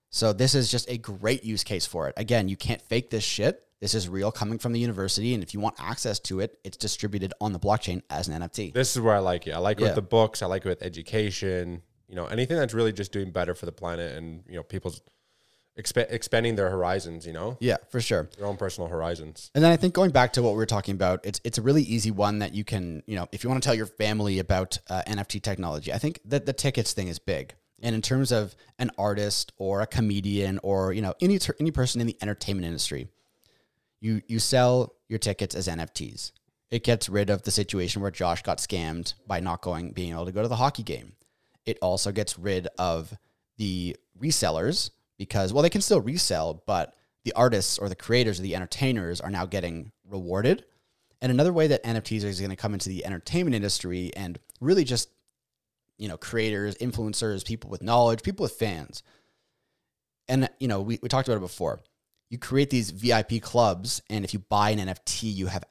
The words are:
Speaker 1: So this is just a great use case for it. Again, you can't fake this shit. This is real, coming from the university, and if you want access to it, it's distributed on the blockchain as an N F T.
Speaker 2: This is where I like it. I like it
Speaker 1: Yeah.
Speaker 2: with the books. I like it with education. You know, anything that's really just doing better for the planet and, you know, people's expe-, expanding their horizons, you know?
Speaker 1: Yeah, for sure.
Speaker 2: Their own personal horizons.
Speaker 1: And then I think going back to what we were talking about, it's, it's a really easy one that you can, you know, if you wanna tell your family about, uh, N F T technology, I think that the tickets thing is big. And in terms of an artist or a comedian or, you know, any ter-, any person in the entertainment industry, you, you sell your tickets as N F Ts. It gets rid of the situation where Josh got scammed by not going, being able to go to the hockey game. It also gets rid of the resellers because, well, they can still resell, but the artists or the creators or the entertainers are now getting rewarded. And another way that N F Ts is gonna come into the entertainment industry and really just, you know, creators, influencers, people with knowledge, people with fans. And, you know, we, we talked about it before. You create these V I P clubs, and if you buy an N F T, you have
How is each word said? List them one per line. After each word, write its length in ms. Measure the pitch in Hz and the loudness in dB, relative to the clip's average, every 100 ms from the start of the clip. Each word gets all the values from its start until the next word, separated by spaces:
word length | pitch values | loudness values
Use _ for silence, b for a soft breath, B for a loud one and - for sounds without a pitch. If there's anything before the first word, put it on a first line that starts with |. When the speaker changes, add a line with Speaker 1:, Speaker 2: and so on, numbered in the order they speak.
| _ | _
Speaker 1:
So 240 | - 110 | 0 2
this 240 | 98 131 139 | 4 4 4
is 120 | 117 | 2
just 220 | 123 - | 0 -2
a 80 | 120 | -6
great 460 | 113 95 104 131 | -8 -4 0 0
use 180 | 110 104 | -2 -4
case 240 | - 95 - | -2 -2 -2
for 220 | 82 69 | -2 -4
it. 60 | - | -4
Again, 320 | 107 120 95 | 0 2 2
you 80 | 98 | -2
can't 260 | - 110 | -4 -4
fake 280 | - 117 - | -2 -2 -2
this 120 | 110 | -2
shit. 400 | - - 117 - _ _ | -2 0 0 0 _ _
This 140 | 101 | -2
is 140 | 110 90 | -2 -2
real, 220 | 95 104 | -2 -2
coming 280 | - 107 113 | -2 -4 -2
from 140 | 120 | -2
the 80 | 117 | 0
university, 520 | 120 98 95 - 117 | 0 -2 -2 0 0
and 100 | 120 | -2
if 120 | 85 | -4
you 60 | 104 | -4
want 160 | 95 - | -4 -4
access 400 | 78 117 117 98 | -8 -4 -4 -4
to 200 | - 95 | -4 -4
it, 180 | 107 - | -4 -6
it's 120 | 95 - | -16 -8
distributed 560 | 104 - 104 101 95 - | -6 -4 -4 -2 -4 -4
on 120 | 104 | -4
the 60 | 90 | 0
blockchain 440 | 101 104 - 90 - | 2 2 0 -6 -6
as 180 | 73 90 | -6 -4
an 60 | |
N 80 | 80 | -4
F 100 | 87 | -6
T. 180 | - 92 | -6 -4
Speaker 2:
This 240 | 120 127 123 | 0 0 2
is 40 | |
where 140 | 113 | 4
I 60 | 101 | 4
like 260 | 92 87 80 | 4 0 -2
it. 60 | |
I 60 | 80 | -2
like 200 | 95 104 | 0 2
it 40 | |
Speaker 1:
Yeah. 60 | 113 | 2
Speaker 2:
with 60 | - | 2
the 60 | |
books. 400 | 92 113 110 - | 4 6 6 2
I 40 | 90 | -2
like 200 | 95 95 | -2 -2
it 20 | |
with 140 | 87 | -4
education. 1000 | 92 82 - 110 104 92 98 90 87 87 - _ _ | -4 -10 -4 0 0 -2 -2 -2 -4 -8 -12 _ _
You 60 | |
know, 120 | 90 85 | -8 -4
anything 300 | 113 127 165 | -2 0 2
that's 180 | 127 | 0
really 180 | 113 113 | 2 2
just 200 | 101 98 | 0 -4
doing 180 | 101 95 | -4 -2
better 240 | 90 87 | -2 -2
for 120 | 87 85 | -2 -6
the 60 | |
planet 440 | - 87 85 85 71 | -8 -6 -4 -6 -8
and, 260 | 82 82 - | -10 -12 -12
you 100 | 87 | -12
know, 60 | |
people's 380 | - 95 90 71 - _ _ _ _ _ _ - | -8 -8 -6 -10 -16 _ _ _ _ _ _ -10
expe-, 340 | - 120 92 | -2 0 0
expanding 440 | 117 - 113 117 107 | -2 0 2 2 2
their 120 | 92 | 2
horizons, 560 | 95 87 98 85 82 82 | 2 2 0 -2 -10 -10
you 60 | |
know? 240 | 82 104 127 | -8 -8 -2
Speaker 1:
Yeah, 200 | 123 - - | 0 0 -2
for 140 | 123 | -4
sure. 260 | 113 95 - - | 0 0 0 -6
Speaker 2:
Their 100 | 101 | -6
own 120 | 101 | -4
personal 320 | 98 92 85 | -4 -4 -4
horizons. 600 | 85 82 85 78 - - | -2 -2 -4 -8 -14 -2
Speaker 1:
And 100 | 151 | 6
then 60 | 165 | 8
I 60 | 165 | 8
think 160 | 185 | 6
going 160 | 180 190 | 4 6
back 240 | 135 123 | 6 4
to 80 | - | 4
what 80 | 120 | 2
we 80 | 104 | 2
were 80 | 110 | 2
talking 280 | 104 98 | 0 0
about, 300 | 95 92 92 | 0 2 0
it's, 160 | 104 - | -2 -6
it's 140 | 117 113 | -4 0
a 60 | |
really 200 | 117 151 | 4 4
easy 280 | 104 117 104 | 4 2 0
one 300 | 101 101 104 | 2 2 2
that 120 | 101 | -2
you 120 | 101 | -4
can, 380 | 104 104 87 78 - | -2 -2 -4 -6 -6
you 100 | 101 | -6
know, 120 | 87 | -6
if 100 | 98 | -4
you 60 | 120 | 0
wanna 140 | 131 | 0
tell 120 | 131 | 2
your 120 | 113 107 | 0 0
family 540 | - 107 107 104 95 | -2 0 2 2 0
about, 360 | 90 95 95 - - | 2 0 0 -4 -4
uh, 120 | 92 - | -6 -2
N 120 | 104 | -4
F 100 | 98 | -4
T 120 | 101 | -6
technology, 500 | 110 98 85 76 69 | -4 -4 -4 -6 -4
I 60 | 90 | -4
think 240 | 151 - 107 | -4 -6 -2
that 180 | 143 | -2
the 80 | 143 | -2
tickets 400 | 131 143 123 113 | -2 -2 0 -2
thing 160 | - 92 | -2 -4
is 100 | 82 | -6
big. 360 | - 82 67 - _ _ | -4 -4 -4 -16 _ _
And 120 | 120 | -2
in 80 | 110 | -2
terms 280 | - 131 131 | 0 2 4
of 240 | 117 101 - b b | 2 0 -6 b b
an 120 | 120 - | -4 0
artist 540 | 104 101 104 - - - | 0 0 0 -2 -4 -6
or 240 | 98 98 | -2 0
a 60 | 107 | 0
comedian 760 | - 107 101 98 101 98 95 | 0 0 0 0 0 0 0
or, 300 | 98 98 95 | 0 2 2
you 80 | 98 | 0
know, 140 | 98 - | -2 0
any 160 | 180 196 | 2 2
ter-, 180 | - - | 0 0
any 120 | 156 | 0
person 320 | 139 127 120 | 2 0 2
in 40 | 117 | -2
the 120 | - | -2
entertainment 460 | 104 101 - 98 85 | -4 -4 -4 -4 -2
industry, 420 | 80 - 71 - - _ _ _ _ _ _ _ _ | -4 -4 -4 -8 -14 _ _ _ _ _ _ _ _
you, 200 | 110 107 - | -2 -2 -2
you 100 | 113 | -2
sell 560 | - 127 123 127 - _ _ | 2 6 6 4 2 _ _
your 100 | 110 | -2
tickets 360 | 107 98 101 | -2 -2 -4
as 140 | - 90 | -2 -4
N 100 | 82 | -4
F 140 | 82 | -6
Ts. 400 | - 58 - - - _ _ _ | -8 -10 -10 -14 -14 _ _ _
It 140 | 117 | -2
gets 240 | 123 113 - | 2 2 2
rid 200 | 101 101 | 0 2
of 140 | 98 | 0
the 80 | 104 | 0
situation 500 | 107 95 98 87 101 | 0 0 0 -2 -2
where 100 | 98 | -4
Josh 320 | - 90 82 | 0 0 0
got 140 | - 82 | -2 -2
scammed 560 | - 95 80 82 85 - - | -2 -2 -2 -4 -6 -8 -6
by 140 | 90 | -4
not 200 | 90 85 | -2 -4
going, 320 | 90 85 87 | -4 -4 -6
being 200 | - 87 | -6 -6
able 120 | 82 | -6
to 80 | 87 | -6
go 80 | 98 | -4
to 80 | 117 | -2
the 80 | 117 | 2
hockey 260 | 135 - | 0 0
game. 300 | 107 64 - - _ _ _ _ - | -6 -10 -10 -20 _ _ _ _ -8
It 120 | - | -2
also 280 | 92 92 101 | 0 0 0
gets 280 | 98 87 - | -2 -4 -4
rid 280 | 98 92 85 - | -2 -2 -2 -2
of 360 | 90 82 80 - _ _ _ - | -2 -2 -4 -14 _ _ _ -6
the 380 | 104 90 87 - _ - | -4 -2 -4 -6 _ -6
resellers 720 | 160 156 90 80 107 190 - - _ - | -2 2 2 2 0 0 -4 -8 _ -14
because, 340 | 98 101 95 | -4 0 2
well, 100 | 131 | 4
they 60 | 170 | 4
can 140 | 202 | 2
still 180 | - 190 | 4 4
resell, 640 | 104 170 - 85 80 78 - | 4 0 0 0 -2 -4 -2
but 280 | 92 76 _ _ _ | 0 -2 _ _ _
the 80 | 113 | -4
artists 440 | 113 123 107 - - | 4 6 6 0 -2
or 120 | 101 | -2
the 40 | |
creators 460 | 90 - 120 110 87 | -6 0 2 4 0
or 20 | |
the 140 | 95 90 | -4 -4
entertainers 640 | 90 - 131 117 87 87 | -6 0 0 2 -2 -4
are 80 | 87 | -4
now 160 | 95 | -4
getting 480 | 92 98 87 82 80 - 92 | -2 -2 -4 -6 -10 -18 -12
rewarded. 560 | 98 87 92 123 175 - _ _ _ _ _ | -10 -2 2 2 2 -2 _ _ _ _ _
And 100 | 127 | 0
another 220 | 127 170 | 4 4
way 140 | 170 156 | 4 4
that 160 | 135 | 4
N 120 | 117 113 | 2 -2
F 80 | |
Ts 200 | - 110 | -2 -2
is 160 | 101 92 | -2 -4
gonna 160 | 98 92 | -6 -4
come 160 | 107 | -4
into 160 | 101 95 | -4 -4
the 160 | 92 | -4
entertainment 500 | 90 87 - 170 175 | -4 -6 -4 0 2
industry 580 | 117 101 - 90 90 90 - | 2 0 -2 -4 -4 -6 -8
and 220 | 92 87 - _ | -10 -10 -16 _
really 220 | 131 190 | 4 4
just, 260 | 131 120 - _ _ _ _ _ _ _ _ - | 4 0 -2 _ _ _ _ _ _ _ _ -12
you 100 | 104 | -10
know, 80 | 78 | -10
creators, 580 | - 117 110 101 104 98 | -4 0 0 0 -2 -2
influencers, 680 | 123 120 107 - 113 98 | -4 -2 -4 -2 -2 -4
people 240 | - 110 - | -4 -8 -8
with 140 | - | -8
knowledge, 400 | 101 120 117 113 | 2 6 6 4
people 220 | - 190 | -2 -2
with 80 | 165 | -4
fans. 500 | - 110 82 - - - _ _ _ _ _ _ _ _ _ _ _ - | -2 -2 -2 -10 -14 -18 _ _ _ _ _ _ _ _ _ _ _ 0
And, 220 | 131 131 - | 2 2 0
you 100 | 131 | -2
know, 120 | 98 | 0
we, 180 | 101 117 | -2 -4
we 80 | 117 | 0
talked 180 | 131 127 | 0 2
about 80 | 107 | 0
it 40 | |
before. 420 | 90 - 80 52 - _ _ _ _ | -2 -4 -4 -4 -10 _ _ _ _
You 80 | 120 | -12
create 320 | - 131 139 | 0 2 4
these 200 | 127 101 | 2 0
V 220 | 90 120 | -2 4
I 120 | 110 | 4
P 160 | - 117 | 4 -2
clubs, 600 | - 120 110 90 113 - - | 2 4 4 4 -2 -6 -4
and 160 | 107 | -4
if 80 | 98 | -2
you 60 | 101 | -4
buy 320 | - 104 104 | 0 2 4
an 80 | 107 | 2
N 100 | 95 | -2
F 160 | 92 | -6
T, 220 | - - 113 | -6 -4 -4
you 220 | 95 92 | -2 -4
have 160 | 95 - | -4 -6